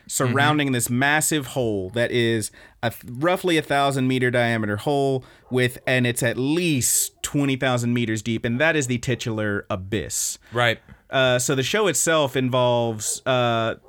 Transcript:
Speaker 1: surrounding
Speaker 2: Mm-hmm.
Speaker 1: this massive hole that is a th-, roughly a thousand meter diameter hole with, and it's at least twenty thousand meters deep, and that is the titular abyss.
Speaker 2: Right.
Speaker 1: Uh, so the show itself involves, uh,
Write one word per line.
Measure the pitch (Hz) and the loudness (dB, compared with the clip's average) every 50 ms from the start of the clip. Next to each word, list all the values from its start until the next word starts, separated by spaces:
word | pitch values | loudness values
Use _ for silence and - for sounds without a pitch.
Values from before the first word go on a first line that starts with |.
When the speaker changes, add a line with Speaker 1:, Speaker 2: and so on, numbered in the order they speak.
| - - | -12 -6
Speaker 1:
surrounding | - - 139 127 120 139 143 151 151 151 143 139 | -4 -2 0 2 2 4 4 4 4 2 2 0
Speaker 2:
Mm-hmm. | 131 | 0
Speaker 1:
this | 120 113 - | 0 0 0
massive | 120 123 135 143 147 156 151 - 165 151 131 - | 0 0 2 2 2 2 0 0 0 -2 -2 -4
hole | - 135 123 113 104 98 95 92 | -4 -2 -2 0 -2 -2 -4 -4
that | 110 120 120 - | -2 -2 0 0
is | - 123 117 113 113 110 104 - - - - - _ - | 2 2 2 2 2 0 -2 -4 -10 -14 -20 -20 _ -6
a | - 117 | -6 -6
th-, | - - - - 123 123 | -6 -6 -14 -14 -8 -2
roughly | 147 175 180 - - 180 165 | 0 0 0 0 0 0 0
a | 156 | 0
thousand | 151 - 147 139 139 139 135 135 127 131 | 0 0 0 2 2 2 2 0 0 0
meter | 131 127 123 127 | 2 2 2 2
diameter | 120 123 120 117 117 113 110 104 104 104 | 2 2 2 2 0 0 -2 -2 -2 -2
hole | - 151 143 139 139 135 135 127 - - - - _ - | 0 0 0 2 2 0 0 -2 -4 -8 -20 -20 _ -2
with, | 123 127 127 123 123 - - | 0 2 2 0 0 -4 -2
and | - 131 127 127 120 | 0 2 2 2 0
it's | 110 - - | 0 0 0
at | 117 104 113 | 0 0 0
least | 127 139 156 175 180 170 151 127 117 - - - - - - _ | 0 0 0 0 2 2 2 2 0 0 0 0 -2 -4 -6 _
twenty | - - - 147 139 139 135 | -10 -4 -2 0 0 0 0
thousand | 131 139 131 123 120 120 120 120 | 0 0 0 0 0 0 0 0
meters | 123 120 107 110 107 | 0 0 0 -2 -2
deep, | 101 117 113 110 - | -2 -2 -2 -2 -2
and | 120 117 127 | -2 0 0
that | 151 165 160 | 2 2 2
is | 156 135 123 | 0 0 -2
the | 127 117 | -2 -4
titular | - 135 120 113 - 120 110 110 107 104 101 101 - - | -2 -2 -4 -2 -4 -4 -4 -2 -2 -2 -2 -4 -4 -6
abyss. | 107 95 92 95 113 101 71 - - - - - - - - - | -6 -8 -6 -4 -4 -4 -4 -4 -6 -6 -4 -6 -8 -10 -12 -6
Speaker 2:
Right. | - 117 120 117 110 - _ - - - _ - | -2 0 2 2 0 -2 _ -20 -20 -20 _ -4
Speaker 1:
Uh, | - 135 131 127 123 123 | 0 2 2 4 2 2
so | 123 - 143 | 2 0 0
the | 131 | 0
show | 127 - - 214 220 185 | 0 0 0 2 2 2
itself | 151 - - 170 165 160 147 127 - | 2 0 2 2 2 2 2 0 0
involves, | 139 127 127 123 127 123 123 120 120 120 117 113 107 104 - - - - | -2 -2 0 2 2 2 2 2 2 0 -2 -4 -4 -6 -8 -8 -6 -2
uh, | 131 131 127 120 120 117 113 113 113 - - _ | 0 0 2 2 2 0 0 -2 -2 -4 -6 _